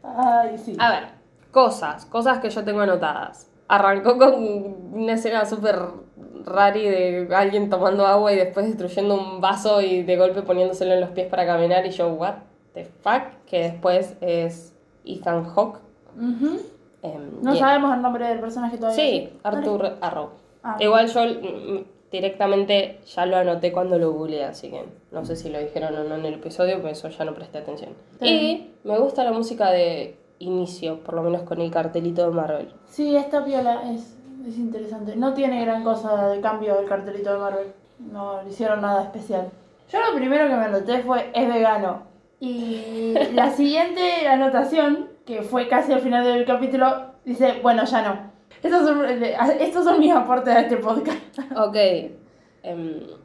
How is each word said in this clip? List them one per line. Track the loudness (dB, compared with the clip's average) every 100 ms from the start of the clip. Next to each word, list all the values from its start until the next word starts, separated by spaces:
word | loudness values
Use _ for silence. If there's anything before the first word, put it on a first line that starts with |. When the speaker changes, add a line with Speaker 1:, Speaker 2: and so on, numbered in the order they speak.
Speaker 1:
Ay, | -10 0 4 4 2 -4
sí. | -10 0
Speaker 2:
A | 2
ver, | 2 -6 -20 _ _ _
cosas, | 4 4 2 -8 -8 -6
cosas | 0 2 0
que | -2
yo | -4
tengo | -2 0
anotadas. | 2 2 0 -4 -8 -14 -20 _ _
Arrancó | 4 4 4 2 6
con | 6 6 0 -4 -6 -12 -10
una | -4 -2
escena | -2 0 0 -2
súper | 0 0 0 -4 -10 -20 -20 -20 -16 -4
rari | 4 4 4 2
de | 2 2 0 2 2
alguien | 4 2 0
tomando | 2 2 4 4
agua | 4 4
y | 2
después | 2 0 -2
destruyendo | -4 -4 -2 0
un | 0 -2 -2
vaso | 0 0 2 2
y | 4 0
de | 2 4
golpe | 4 2
poniéndoselo | 0 2 2 0 2
en | 2
los | 2
pies | -4 -2
para | 0 2
caminar | 2 4 2 2
y |
yo, | -2 -2
what | 0 -4 -6 -16 _ _
the | -18 -18
fuck, | _ 0 0 -2 -16 _
que | -2
después | -2 0 2 2 0 -6
es | -2 -2 -2 -8 -20 _ _ _ -14
Ethan | -6 -2 -2 0
Hawke. | 0 0 -4 -20 _ -20 -8
Speaker 1:
Ujú. | -6 -2 -2 -4 -10 -20 _ _
Speaker 2:
Em, | -12 -12 -12 -6
Speaker 1:
No | 0
Speaker 2:
y | 2
Speaker 1:
sabemos | 4 4 2
el | 0
nombre | 0 -2 -2
del | -4
personaje | -4 -6 -6 -4
todavía, | -2 2
Speaker 2:
Sí, | 2 0 -6
Speaker 1:
¿sí? | -8
Speaker 2:
Arthur | -4 -2 -2 -2
Speaker 1:
Vale. | -2 -4
Speaker 2:
Arrow. | -6 -6 -10 -14 _ _
Speaker 1:
Ah. | -10 0
Speaker 2:
Igual | 4 4 4
yo, | 2 0
mm, | -2 -8 -10 -8 -8 -8 _ _
directamente | -4 -4 -2 0 2 2 0 0 -10 -12
ya | -4 0
lo | 2
anoté | 2 0 -2
cuando | -2 0 2
lo | 0
googleé, | -2 -6 -6
así | -8 -10 -14
que | -14 -16 -20 _
no | -12 -10
sé | -10
si | -8
lo | -8
dijeron | -8 -6 -6 -6
o |
no | -6 -6
en | -8
el | -10
episodio, | -12 -2 -2 0
pero | -6
eso | -10 -14
ya | -8
no | -10 -10
presté | -14 -14
atención. | -12 -14 -14 -20 _ -4
Speaker 1:
Sí. | 0
Speaker 2:
Y | 2 0 -4 -8 -14 -4
me | 0
gusta | 0 0
la | -2
música | -2 -4 0 2
de | 4 2 -2 -10 -14 _ _
inicio, | -6 -4 -4 -6 -8 -8
por | -6
lo | -4
menos | -2 -4
con | -4 -4
el | -2
cartelito | -2 -2 -4 -2 0 0
de |
Marvel. | 0 -2 -6 -8 -16 _
Speaker 1:
Sí, | -6 0 0
esta | 2 -2 0
piola | 0 0 -2 -4
es, | -10 -12 -20 -20 -16 -12
es | -8
interesante. | -6 -8 -10 -10 -8 -2
No | -2 0
tiene | 0 0
gran | -2 0
cosa | 0 -2 0 0 2
de | 0
cambio | -2 -2 0 0
el | 0
cartelito | -4 -4 -6 -4
de | -2
Marvel. | -2 -4 -8 -14 _ _
No | -16 -12 -8 -8
le | -10
hicieron | -4 -2 0
nada | 0 0
especial. | -2 -10 -6 -4 -6 -12 -20 _ _
Yo | -2
lo | 0 0
primero | 2 2 2
que | 2
me | 0
anoté | 0 0 -2
fue, | 0 -2 0 0
"Es | 0
vegano". | 4 4 2 0 -4 -12 _ _ _
Y | -8 -6 -6 -8 -8 -6 0
Speaker 2:
<laughs> | 2 4
Speaker 1:
la | 4 4
siguiente | 4 2 2 0 0 0 2 4
anotación, | 4 4 2 2 2 2 2 -2 -14 -10
que | -8
fue | -2 -2 2
casi | 2 4
al | 2
final | 2 2 2
del | 2 2
capítulo, | 0 0 2 2 2 -8 -16
dice, | -10 2 2 4
"Bueno, | 4 4 2
ya | 0
no". | 0 -4 -10 -20 _ -6
Estos | 2 4 4
son, | 2 0 0
eh, | -2 2 2 2
estos | 0 2 4
son | 6
mis | 6
aportes | 4 4 0 4 4
a |
este | 4 0
podcast. | 0 -2 -2 -6 -10 -14
<laughs> | -8 -2
Speaker 2:
Ok. | 0 4 4 2 -4 -16 _ _ _ _
Em. | -12 -10 -8 -10 -14 -20